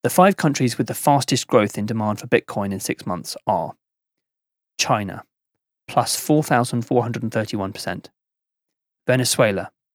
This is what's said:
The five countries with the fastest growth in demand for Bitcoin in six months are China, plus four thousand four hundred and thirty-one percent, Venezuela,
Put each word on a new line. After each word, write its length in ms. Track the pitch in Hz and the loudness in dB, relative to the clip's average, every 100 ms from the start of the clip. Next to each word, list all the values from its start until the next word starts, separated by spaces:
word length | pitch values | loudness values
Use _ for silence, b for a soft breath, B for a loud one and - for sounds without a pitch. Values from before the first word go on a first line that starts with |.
The 60 | - | 2
five 260 | - 190 190 | 6 4 4
countries 420 | 156 139 123 - | 0 2 -2 0
with 80 | 117 | -4
the 80 | |
fastest 540 | - - 143 - 131 - | 0 2 2 2 -2 2
growth 280 | 123 104 - | 2 2 -2
in 100 | 104 | -4
demand 340 | 113 107 104 | -2 -2 -4
for 80 | 123 | 0
Bitcoin 440 | - - - 98 | 0 0 -6 -4
in 60 | 95 | -4
six 280 | - - - | -6 -6 -6
months 300 | 90 - - - | -8 -8 -8 -2
are 280 | 92 78 - _ _ _ _ _ _ _ _ _ - | -2 -4 -10 _ _ _ _ _ _ _ _ _ -6
China, 440 | - 117 98 - - _ _ _ _ _ - | 0 0 -2 -10 -16 _ _ _ _ _ -2
plus 300 | - 117 - | -2 0 -4
four 260 | - 151 | 2 2
thousand 400 | 151 123 120 120 | 4 0 2 -4
four 220 | 113 123 | 0 0
hundred 180 | 113 117 | 0 -4
and 80 | 113 | -4
thirty-one 420 | 113 107 107 95 | -4 -4 -4 -6
percent, 380 | - - 87 - _ _ _ _ _ _ _ _ _ - | -6 -8 -8 -12 _ _ _ _ _ _ _ _ _ 0
Venezuela, 640 | 127 123 - 113 95 87 _ _ | 2 2 4 2 2 -6 _ _